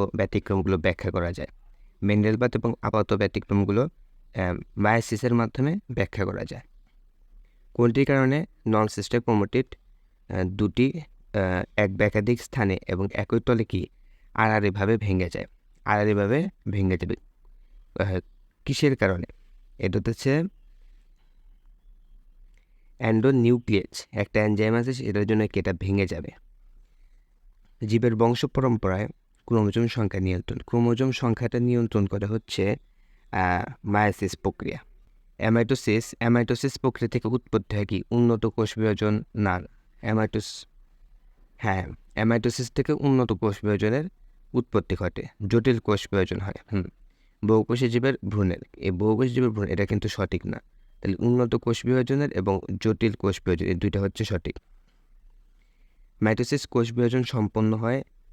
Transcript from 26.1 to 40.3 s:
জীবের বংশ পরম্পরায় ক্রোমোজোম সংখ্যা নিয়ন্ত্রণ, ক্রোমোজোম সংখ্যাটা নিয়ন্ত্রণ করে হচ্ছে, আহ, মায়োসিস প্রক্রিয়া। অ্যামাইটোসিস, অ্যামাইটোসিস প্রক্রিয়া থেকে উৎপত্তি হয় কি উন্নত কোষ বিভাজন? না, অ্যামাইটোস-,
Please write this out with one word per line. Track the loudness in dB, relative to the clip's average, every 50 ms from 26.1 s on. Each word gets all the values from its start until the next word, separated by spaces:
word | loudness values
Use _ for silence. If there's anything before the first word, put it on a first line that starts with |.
| -4 -6 -10 -12 -14 -18 -20 -20 -20 -20 -20 -20 -20 -20 -20 _ _ -20 -20 -20 _ -20 _ _ _ _ _ -20 -20 _ _ _ _ -8 -2
জীবের | 2 2 4 4 2 4
বংশ | 4 4 4 4 2 -2
পরম্পরায় | -2 -2 0 2 2 2 2 0 0 -2 -2 -4 -6 -10 _ _ _ _ _ -4
ক্রোমোজোম | 0 2 2 2 2 2 2 0
সংখ্যা | 0 0 -2 -2 -2 -2 -2
নিয়ন্ত্রণ, | -2 -2 -2 -2 -4 -6 -8 -8 -6
ক্রোমোজোম | -2 0 2 4 4 2 2 0 -2
সংখ্যাটা | -2 0 0 0 0 0 -2 -4 -2 0
নিয়ন্ত্রণ | 0 2 2 0 0 0 0 0 0
করে | 0 -2 -2 -4
হচ্ছে, | -2 -4 -4 -6 -6 -4 -2 0 0 -2 -4 -6 _ _ _ _ _ -20 _ _ -6
আহ, | -2 0 0 2 0 0 -2 -6 -10 -10 -6
মায়োসিস | -2 2 2 2 2 0 0 -4 -6 -4
প্রক্রিয়া। | -4 -6 -6 -4 -6 -8 -8 -8 -10 -12 -20 -20 -20 -20 _ _ _ _ _ _
অ্যামাইটোসিস, | -2 0 2 4 4 4 2 0 -2 0 2 0 0 0 -4 -6 -2
অ্যামাইটোসিস | 2 4 4 4 2 0 -2 -2 -2 -4 -4 -2
প্রক্রিয়া | -4 -4 -2 -2 -4 -2
থেকে | -2 -2 -2 -2
উৎপত্তি | -2 -4 -2 -2 -2 -2 -2 -2 -4
হয় | -4 -4
কি | -2 -4 -4 -4 -2
উন্নত | 2 4 4 4 4 2 0
কোষ | -2 0 0 -2 -2 -2 -2
বিভাজন? | 0 0 0 0 0 0 0 0 -2 -4 -4
না, | 0 0 0 0 -2 -4 -10 -18 -20 _ _ _ -10
অ্যামাইটোস-, | -6 -2 0 0 0 0